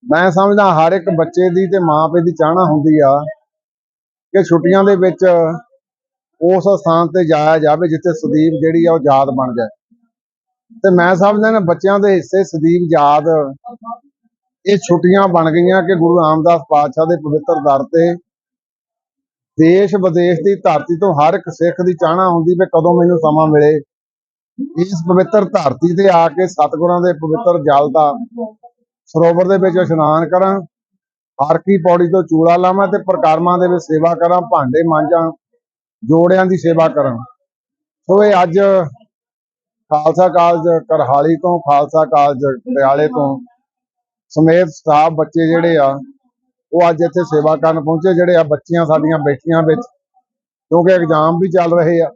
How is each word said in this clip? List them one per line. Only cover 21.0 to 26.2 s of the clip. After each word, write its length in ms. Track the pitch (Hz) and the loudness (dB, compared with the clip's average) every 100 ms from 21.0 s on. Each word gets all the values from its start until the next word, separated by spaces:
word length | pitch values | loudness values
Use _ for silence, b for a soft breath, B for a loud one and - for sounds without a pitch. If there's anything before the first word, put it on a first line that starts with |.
| 196 147 | -2 2
ਹਰ 180 | 151 | 0
ਇੱਕ 160 | 190 175 | 0 -8
ਸਿੱਖ 300 | - 170 170 180 | -4 -4 -2 -4
ਦੀ 80 | 170 | -2
ਚਾਹਨਾ 320 | 165 170 190 | -2 0 0
ਹੁੰਦੀ 240 | 170 165 175 | 0 -2 -2
ਵੀ 60 | 185 | 0
ਕਦੋਂ 260 | 165 160 165 | 0 0 2
ਮੈਨੂੰ 220 | 170 170 | 2 0
ਸਮਾਂ 280 | 156 151 156 | 0 0 2
ਮਿਲੇ, 240 | 151 147 156 139 _ _ _ _ _ _ - 285 156 | 2 2 0 -4 _ _ _ _ _ _ -14 -12 -6
ਇਸ 140 | 185 185 165 | -6 -4 -2
ਪਵਿੱਤਰ 380 | 180 190 214 190 | 0 2 0 0
ਧਰਤੀ 440 | 202 147 127 170 175 | -2 -4 -2 -2 2
ਤੇ 140 | 196 | 2
ਆ 160 | 175 | 4